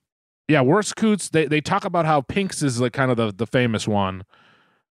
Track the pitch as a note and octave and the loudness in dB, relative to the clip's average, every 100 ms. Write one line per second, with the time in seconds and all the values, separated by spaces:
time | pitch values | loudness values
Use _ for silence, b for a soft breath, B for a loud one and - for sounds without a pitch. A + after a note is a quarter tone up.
0 | _ _ _ _ - D3+ B2+ G3+ G3+ - | _ _ _ _ 0 2 4 2 0 0
1 | A3 G3+ - D#3+ D3 D3+ - G3 G3 F3 | 0 0 0 -2 0 -2 -2 -4 -2 -2
2 | D#3+ D3+ B2 G3+ F#3+ - D3 A#2 B2 C#3+ | 2 0 0 -4 -4 -2 -2 0 -2 0
3 | C3 A#2 A2 F#2+ A#2 C3 B2 G#2 - G2+ | 0 0 -2 -4 -2 0 2 0 0 0
4 | F#2+ F#2+ - b b b b b b | -2 -4 -14 b b b b b b